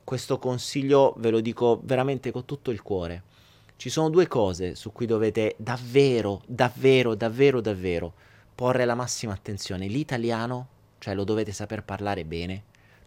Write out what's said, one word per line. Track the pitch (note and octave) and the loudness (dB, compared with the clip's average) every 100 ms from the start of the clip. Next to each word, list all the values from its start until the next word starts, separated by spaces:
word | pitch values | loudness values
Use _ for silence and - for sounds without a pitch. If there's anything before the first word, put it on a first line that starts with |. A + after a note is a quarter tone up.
questo | - B2+ - C3 | -8 -8 -4 -4
consiglio, | B2+ B2 - C#3 C3+ C#3 C3+ - | -2 -4 -4 -4 4 6 6 4
ve | A2+ | 0
lo | A2+ | 2
dico | A2+ A2 A#2+ A2 | 0 0 2 2
veramente | - C3 C3+ C3 B2+ | 2 0 0 -2 -4
con | B2 - | -8 -8
tutto | C#3+ - | -8 -6
il | G#2+ | -6
cuore. | - F#2+ E2+ F2 - _ _ _ _ - | -4 -4 -4 -8 -14 _ _ _ _ -14
Ci | B2+ | -6
sono | D#3+ D#3+ | 0 2
due | E3+ E3 | 4 4
cose | B2+ G2 F2 F2+ - | 2 0 0 -6 -6
su | G#2+ | -12
cui | - A#2 | -6 -2
dovete | A2 A2 G#2+ G#2+ - | 2 2 2 0 -2
davvero, | A2 B2 B2 C3 C#3 A#2+ G2+ G2 - | -6 -6 2 4 6 4 0 -4 -6
davvero, | A#2+ B2 - C3 C3 A#2+ G#2 | 0 0 4 6 6 4 0
davvero, | A2+ A#2 C#3 C3 | -2 4 4 4
davvero | G#2+ F#2+ F#2 E2+ F2 - _ _ _ | 0 -2 -2 -2 -4 -12 _ _ _
porre | - B2 B2+ A#2+ | -4 0 2 2
la | A#2+ | 0
massima | B2 - A#2 | -4 -6 -6
attenzione. | F#2+ - G2 - F#2 G2 | -8 -8 -10 -8 -6 -4
L'italiano, | B2 D3+ B2+ A#2 A2+ A#2 B2+ C3 _ _ _ | -4 -4 -4 -2 -2 -4 -6 -10 _ _ _
cioè | - G2 | -8 -4
lo | |
dovete | G2 G#2+ G#2+ | -2 -2 -2
saper | G2 G#2 G#2+ | -6 -8 -10
parlare | - G2 G2+ F#2+ D#2+ | -8 -6 -4 -4 -6
bene, | E2+ F2 G2 - _ _ _ | -6 -6 -8 -12 _ _ _